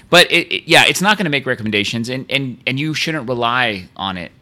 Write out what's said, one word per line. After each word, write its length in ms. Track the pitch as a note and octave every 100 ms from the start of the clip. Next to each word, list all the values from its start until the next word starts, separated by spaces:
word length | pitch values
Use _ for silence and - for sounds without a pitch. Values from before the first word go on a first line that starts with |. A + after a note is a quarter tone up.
| -
But 200 | F3 E3+
it, 200 | E3+ E3
it, 100 | - -
yeah, 180 | D#3 B2
it's 140 | D3
not 180 | F#3+ G#3
gonna 120 | F3
make 160 | C#3+ C3
recommendations, 600 | B2 G#2+ G#2 G2+ A#2 A2+
and, 180 | C3 -
and, 280 | C#3 C3+ A2+ B2
and 120 | C3
you 140 | D#3
shouldn't 340 | C#3+ - D#3 A#2+
rely 600 | A#2+ A#2 B2 A#2+ G2 F2 -
on 200 | F#2+ F2+
it 140 | E2 _